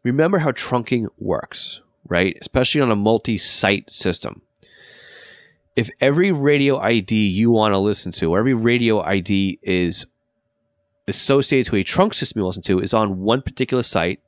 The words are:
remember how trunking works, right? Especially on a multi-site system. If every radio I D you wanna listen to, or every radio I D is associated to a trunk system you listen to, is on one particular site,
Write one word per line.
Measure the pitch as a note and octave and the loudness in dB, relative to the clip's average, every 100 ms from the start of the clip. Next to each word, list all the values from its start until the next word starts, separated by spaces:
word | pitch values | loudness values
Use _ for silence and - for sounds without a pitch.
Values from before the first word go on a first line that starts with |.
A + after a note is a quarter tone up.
remember | B2 C3 E3 G3 | -2 2 2 2
how | D#3 | 0
trunking | B2 - B2 A2 B2 G#2+ - | -4 -4 -4 0 -2 -2 -6
works, | G2 D#2 - - - - _ _ - | -4 -4 -6 -14 -14 -16 _ _ -4
right? | F2 F#2 - | 0 0 -2
Especially | - C3 B2+ D3+ | -4 -2 0 2
on | B2+ | 2
a | G#2 | 2
multi-site | G#2+ A2+ - G#2 - - G2+ G2+ - | 2 2 0 -4 -4 -2 0 0 -4
system. | - F#2+ F2 - - _ _ _ _ - - - - - - _ _ _ | -6 -4 -4 -8 -14 _ _ _ _ -20 -20 -20 -20 -20 -20 _ _ _
If | - A2+ - | -4 -4 0
every | C3+ D3 G3 | 2 4 2
radio | D3+ C#3+ D3 C#3 C3 | 2 2 2 2 0
I | G2+ A#2 | 2 0
D | F#2+ A2 G#2 | 2 2 2
you | F#2 A#2 | 2 4
wanna | A2+ G#2+ G2 | 4 4 2
listen | G2+ F#2+ F2+ | 0 -2 -6
to, | - E2 | -4 0
or | F2+ | 2
every | B2+ | 0
radio | A#2+ A#2 A#2+ A#2 G#2+ | 0 2 2 2 0
I | D#2+ G2 | 0 -2
D | F2 G2 G2 - | 0 0 0 -4
is | - F#2 F2 F2 - _ _ _ _ _ _ _ _ _ - | -2 0 0 -4 -12 _ _ _ _ _ _ _ _ _ -10
associated | - - C#3 C3+ C3+ - | -6 0 0 2 0 2
to | G#2 | -2
a | |
trunk | - - G#3 | 0 2 0
system | - C3 A2 | 0 -6 -4
you | F#2 | -4
listen | F#2 | -4
to, | - F#2 | -2 0
is | G2+ | 2
on | A2+ G#2 F#2 | 0 0 0
one | G2+ B2+ | 0 0
particular | - - B2 B2+ | -2 -4 -2 -2
site, | - F#2 F2 D#2 | -2 -2 -2 -4